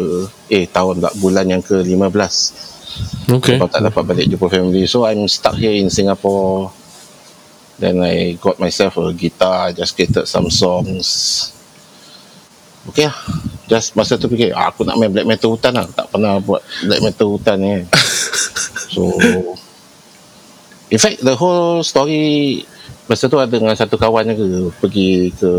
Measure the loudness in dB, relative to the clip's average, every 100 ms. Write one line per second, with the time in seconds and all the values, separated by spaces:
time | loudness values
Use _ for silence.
0 | 0 -2 -6 -10 -2 0 0 0 0 0
1 | -2 0 2 2 2 0 0 0 2 2
2 | 2 0 0 -2 -4 -8 -18 -20 -16 -12
3 | -10 -6 0 2 2 2 2 0 0 0
4 | 0 0 0 0 0 2 2 2 2 2
5 | 2 0 -2 0 -2 0 0 2 0 2
6 | 0 0 0 2 0 -2 -4 -10 -20 -20
7 | -20 -20 -20 -20 -20 -20 -20 -4 0 2
8 | 0 0 -2 -2 -2 0 -2 0 0 0
9 | -2 -2 -4 0 0 0 -2 -4 -6 -2
10 | 0 0 0 -2 0 0 0 0 -2 -4
11 | -4 -4 -4 -4 -6 -12 -20 -20 -20 -20
12 | -20 -20 -20 -20 -20 -20 -20 -20 -4 0
13 | 0 -2 -8 -8 -8 -12 0 0 2 -2
14 | 0 0 0 2 0 2 -2 -2 -2 0
15 | 2 0 -2 0 0 2 0 0 -4 -6
16 | -4 0 0 0 0 -4 -4 -6 -2 0
17 | 0 2 0 2 0 0 0 -2 0 0
18 | 0 -2 -4 -4 -6 -8 -10 -10 -8 -2
19 | 0 2 2 2 -4 -10 -18 -20 -20 -20
20 | -20 -20 -20 -20 -20 -20 -20 -20 -2 2
21 | 2 2 0 2 2 2 2 0 0 0
22 | 2 0 0 2 0 -2 -8 -18 -20 -16
23 | -4 -2 2 2 2 2 0 2 0 2
24 | 2 2 0 0 0 0 -2 -2 -2 2
25 | 2 2 0 0 0